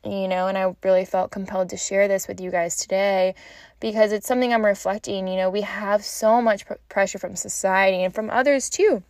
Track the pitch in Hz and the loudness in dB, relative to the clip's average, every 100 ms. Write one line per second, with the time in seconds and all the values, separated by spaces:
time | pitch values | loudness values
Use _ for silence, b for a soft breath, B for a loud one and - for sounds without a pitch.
0 | 208 196 190 185 185 190 185 185 190 185 | -6 -4 -2 -2 0 0 -2 -2 2 2
1 | 185 185 185 202 190 190 185 196 - 196 | 2 -2 -2 -6 -6 -4 -4 -4 -2 2
2 | 202 196 - 190 185 175 170 - - 190 | 2 2 -2 -8 -4 -2 -2 -6 -4 0
3 | 202 190 185 190 B B B _ 220 214 | 2 2 0 -2 B B B _ -4 2
4 | 214 208 - 247 247 233 208 196 190 208 | 2 2 0 0 2 2 2 0 -2 -4
5 | - 196 185 185 185 202 208 196 202 208 | -6 -6 -4 -2 0 -2 -4 -6 -2 -2
6 | 208 - 220 233 233 202 - - _ - | -2 0 4 4 4 0 -6 -14 _ -2
7 | 196 196 175 190 202 - 190 190 196 185 | -2 -2 -8 -8 -8 -2 0 4 4 2
8 | 185 202 220 233 269 277 - - 415 233 | -2 -2 -2 2 4 2 0 2 4 4